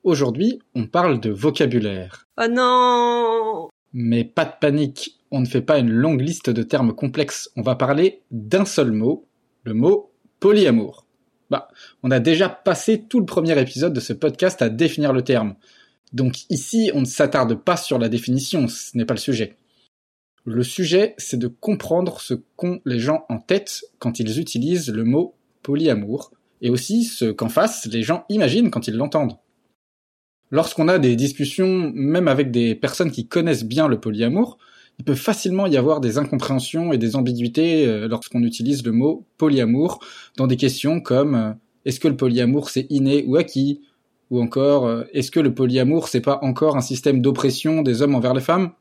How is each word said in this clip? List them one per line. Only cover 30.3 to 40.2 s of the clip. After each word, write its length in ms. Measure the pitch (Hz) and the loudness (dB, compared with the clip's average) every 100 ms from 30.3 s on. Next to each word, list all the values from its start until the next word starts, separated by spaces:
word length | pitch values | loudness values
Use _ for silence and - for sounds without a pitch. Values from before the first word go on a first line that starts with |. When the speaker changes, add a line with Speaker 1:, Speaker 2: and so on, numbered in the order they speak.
| _ _ | _ _
Speaker 1:
Lorsqu'on 380 | 143 165 - 160 | -2 0 0 2
a 100 | 180 | 4
des 160 | 131 | 4
discussions, 800 | 120 139 - 143 - 190 185 160 | 2 0 -2 -6 0 0 0 -2
même 320 | 143 139 175 170 | -2 0 2 2
avec 240 | 135 135 | 2 2
des 240 | 120 117 | 0 0
personnes 380 | 110 - - - | 0 -4 -2 -2
qui 160 | 127 - | -2 -4
connaissent 360 | 180 165 127 | -2 0 -2
bien 220 | 110 131 156 | -2 0 0
le 140 | 110 | 0
polyamour, 580 | 113 104 117 170 247 - _ - _ - | -2 -2 0 0 -2 -4 _ -20 _ -8
il 60 | |
peut 100 | 131 | -4
facilement 520 | 135 - 208 190 185 196 | -2 -2 -2 -2 0 2
y 100 | 139 | 4
avoir 240 | 135 151 | 4 2
des 180 | 123 123 | 0 0
incompréhensions 760 | 143 135 - 135 127 160 170 | -2 -4 -2 -4 -2 -4 0
et 60 | 131 | 0
des 160 | 113 | 0
ambiguïtés, 720 | 135 123 120 120 151 165 160 131 | 0 -2 -2 -2 0 2 4 2
euh, 220 | 107 110 | 0 -4
lorsqu'on 340 | 113 - 123 | -6 -4 0
utilise 420 | 117 - 117 139 | 0 0 -2 -2
le 80 | 117 | 0
mot 320 | 113 143 - - _ | 2 2 0 -10 _
polyamour 600 | 156 139 113 123 175 - - - | 2 4 2 2 0 -4 -16 -20